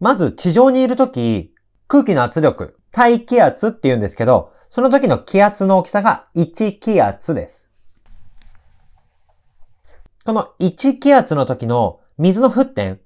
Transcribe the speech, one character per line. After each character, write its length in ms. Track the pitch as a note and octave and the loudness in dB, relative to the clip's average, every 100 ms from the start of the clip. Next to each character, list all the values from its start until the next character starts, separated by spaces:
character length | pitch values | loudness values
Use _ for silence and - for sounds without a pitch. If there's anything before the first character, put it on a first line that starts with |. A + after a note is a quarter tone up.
ま 160 | G3+ B3 | -2 0
ず 160 | D#3+ | -2
地 200 | - F3+ | -4 -2
上 200 | E3+ C4 | 2 2
に 100 | B3+ | 2
い 60 | B3+ | 0
る 80 | B3+ | 0
と 100 | B3+ | -2
き、 480 | B2+ A#2 G#2+ E2 _ _ _ - | -2 -4 -4 -6 _ _ _ 0
空 160 | C#4+ | 0
気 140 | C#4 D#3+ | 2 0
の 80 | |
圧 160 | A#2+ - | -2 0
力、 360 | D3+ - - _ _ | 0 -2 -8 _ _
大 340 | - A#3+ A#3 | 0 2 2
気 160 | A#3 B3 | 0 2
圧 280 | D#3+ - F3+ | 2 2 -4
っ 20 | |
て 120 | - | -2
言 100 | C3+ | -2
う 20 | B2 | -2
ん 40 | |
で 80 | G2+ | -4
す 80 | - | -2
け 80 | |
ど、 260 | A#2 A#2 - _ _ | 2 2 0 _ _
そ 100 | - | -2
の 80 | C4 | 0
時 180 | C4+ B3+ | 2 0
の 100 | B2 | -2
気 240 | - G3 | -2 2
圧 240 | G3+ G3+ F#3+ | 2 0 0
の 120 | F#3+ | 0
大 40 | |
き 80 | F3+ | 0
さ 100 | - | -2
が 260 | G#3 - _ | -2 -2 _
一 460 | E3+ E3 - A3 G3+ | -4 -4 -4 -6 -6
気 240 | - G3+ | -2 0
圧 320 | G#2+ G2 - | 0 -2 -8
で 140 | C3+ - | -8 -8
す。 200 | _ _ _ - _ _ - - - - - _ _ _ _ _ _ _ _ _ _ - _ _ - - _ | _ _ _ -20 _ _ -20 -20 -20 -20 -20 _ _ _ _ _ _ _ _ _ _ -20 _ _ -20 -20 _
こ 80 | - | -6
の 180 | A3 - - | -6 -6 -4
一 400 | F#3 F3+ C4+ C4+ | -4 -2 -2 0
気 120 | C#4+ | 2
圧 220 | C4+ - | 2 2
の 100 | D3+ | -2
時 220 | C3 B2 A2+ | -4 -4 -4
の 320 | A#2+ G#2+ - _ - | -2 -2 -6 _ -4
水 220 | F3 F#3+ | -2 0
の 80 | C4 | 0
沸 180 | G#3+ C4+ | 0 -2
点、 340 | - G2 G2 | -4 -8 -8